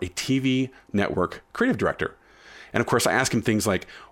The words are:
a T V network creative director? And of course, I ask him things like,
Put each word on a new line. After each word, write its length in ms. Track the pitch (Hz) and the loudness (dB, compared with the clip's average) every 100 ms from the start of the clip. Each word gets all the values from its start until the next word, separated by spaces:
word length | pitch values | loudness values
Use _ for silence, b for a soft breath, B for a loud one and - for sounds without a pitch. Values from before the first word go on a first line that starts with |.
a 60 | 90 | -4
T 300 | - - 135 | -8 -2 0
V 320 | 131 131 131 B B | 2 0 -2 B B
network 500 | 101 101 92 87 - - | -2 0 0 -2 -4 -14
creative 240 | - 247 127 | -2 0 2
director? 380 | 87 - - - B B B B B | 0 0 -4 -6 B B B B B
And 60 | 107 | -2
of 60 | 117 | 2
course, 200 | 123 - | 2 4
I 60 | |
ask 200 | 110 131 | 2 2
him 80 | 117 | 0
things 260 | 110 107 104 | 2 2 2
like, 200 | 92 - B B | 0 -2 B B